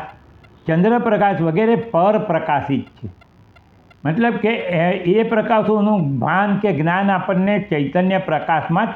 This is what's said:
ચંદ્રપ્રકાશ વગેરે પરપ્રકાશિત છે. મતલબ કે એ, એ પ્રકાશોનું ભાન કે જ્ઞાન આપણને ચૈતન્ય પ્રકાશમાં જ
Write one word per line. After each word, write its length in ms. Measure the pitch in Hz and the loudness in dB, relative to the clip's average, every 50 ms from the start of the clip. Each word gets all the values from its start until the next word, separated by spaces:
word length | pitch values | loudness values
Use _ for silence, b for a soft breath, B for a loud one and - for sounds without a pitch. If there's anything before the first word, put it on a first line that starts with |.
| - - - - - - - - - - - - - | -8 -14 -18 -20 -20 -20 -20 -20 -20 -20 -20 -10 -4
ચંદ્રપ્રકાશ 760 | - 160 165 180 220 240 240 240 226 214 185 202 202 190 143 | -2 2 2 4 2 2 2 2 0 0 2 2 0 0 0
વગેરે 340 | 165 165 156 190 226 226 233 | -2 0 0 2 2 2 2
પરપ્રકાશિત 1080 | - 226 - - 165 175 202 214 214 214 - 165 160 - - 147 135 - - 139 117 - | 0 -2 -2 0 2 2 2 2 0 0 -2 -2 -2 0 0 -2 -2 0 -2 -4 -4 -4
છે. 240 | - - - - 98 - - - _ _ - - - _ - _ _ _ _ _ - - - - | -8 -16 -16 -16 -16 -16 -18 -20 _ _ -20 -20 -20 _ -20 _ _ _ _ _ -20 -20 -8 -6
મતલબ 300 | 139 160 214 233 233 233 | -4 0 0 0 0 0
કે 140 | - - 214 | 0 -2 -2
એ, 640 | 233 220 - - 175 160 170 180 190 190 180 170 196 220 | -2 -2 -4 -2 0 0 0 0 0 0 0 2 2 2
એ 40 | 226 | 2
પ્રકાશોનું 960 | 226 233 214 214 214 233 214 202 190 220 208 202 208 214 196 160 139 139 123 | 2 0 -2 0 2 0 2 2 2 0 2 2 2 2 0 0 -2 -2 -2
ભાન 400 | 120 147 165 185 202 208 202 190 | -2 0 0 0 2 0 0 0
કે 140 | 208 208 180 | 0 0 0
જ્ઞાન 380 | 139 156 165 175 190 202 196 | 0 0 0 0 0 0 0
આપણને 480 | 196 180 185 - 196 180 190 202 208 196 | 0 0 0 -2 0 0 0 0 0 -2
ચૈતન્ય 580 | 196 - 170 147 143 139 - 180 185 185 190 | -2 -2 -2 -2 -2 0 0 0 0 2 0
પ્રકાશમાં 680 | 185 190 - 160 147 - - 165 156 - - 165 - - | 0 0 -2 -4 -2 0 0 -2 -2 0 0 -2 0 0
જ 40 | - - | -2 -4